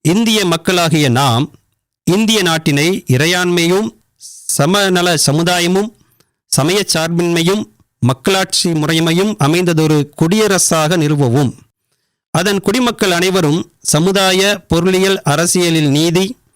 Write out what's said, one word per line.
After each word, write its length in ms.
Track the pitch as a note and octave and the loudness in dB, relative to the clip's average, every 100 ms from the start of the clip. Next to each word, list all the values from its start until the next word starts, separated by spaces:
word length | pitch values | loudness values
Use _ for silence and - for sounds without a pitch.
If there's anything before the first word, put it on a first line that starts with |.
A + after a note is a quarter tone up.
இந்திய 440 | D3 F#3 A3+ A3 | 0 0 0 0
மக்களாகிய 640 | F#3 E3 - F3+ E3 D#3+ C#3+ | 0 -2 -2 -2 0 2 2
நாம் 420 | A#2+ C#3 A#2 D3 _ _ _ _ _ | 2 0 0 -4 _ _ _ _ _
இந்திய 380 | - F#3 A3 A3 | -2 0 0 0
நாட்டினை 640 | F3+ D#3+ D#3+ C#3+ D#3+ F#3+ - | 0 -2 -2 0 0 -2 -2
இறையாண்மையும் 800 | B2+ D#3 F3+ F3+ F3 E3+ F#3 A3 - _ _ - - - - | 0 2 0 0 0 0 0 -2 -10 _ _ -20 -20 -10 -2
சமநல 560 | C#3+ G3+ G3 F3+ F3 | 0 2 0 0 0
சமுதாயமும் 800 | D#3+ - D3 E3+ F3+ F3 F#3+ G#3+ - _ _ _ _ _ | 0 0 0 0 0 0 0 -2 -8 _ _ _ _ _
சமய 380 | - C#3 G3 F#3+ | -2 0 0 -2
சார்பின்மையும் 680 | E3 D#3+ E3+ F3 E3+ E3 G3+ G#3+ _ _ _ | -2 -2 -2 0 0 0 -2 -4 _ _ _
மக்களாட்சி 720 | A#2+ C3 - F#3+ F#3+ - F3+ | -2 0 0 0 0 -2 -2
முறைமையும் 640 | E3 D3+ D#3+ E3 E3 G3+ G#3 | -2 0 0 0 0 0 0
அமைந்ததொரு 720 | C#3+ E3+ F3+ E3 D#3 D3+ C#3+ | 0 0 0 0 2 0 -2
குடியரசாக 880 | - D#3+ G#3+ G#3+ F#3+ - E3 D3+ F3 | -2 0 2 2 0 0 0 0 0
நிறுவவும், 580 | D3+ D3+ C3+ B2 C3+ - _ _ _ _ _ _ _ | 0 0 2 2 0 -4 _ _ _ _ _ _ _
அதன் 300 | D#3 F#3 G3 | -4 -2 -2
குடிமக்கள் 500 | - G#3+ B3 A3+ G#3 | -2 0 -2 0 0
அனைவரும் 600 | F3 F#3 F#3 D#3+ D#3+ - _ | 0 0 0 0 -2 -4 _
சமுதாய, 840 | - D3+ F3 G3 F#3+ F#3 G3 G3+ - | -4 0 0 2 0 2 0 -2 -2
பொருளியல், 540 | E3 F3 F#3 F#3+ F#3+ | -2 0 0 0 -2
அரசியலில் 680 | - D3 F3 F3+ F3 E3 D3+ | -2 -2 0 0 0 0 0
நீதி, 480 | C#3 E3 E3+ F#3+ B3+ _ | 0 0 0 -2 -6 _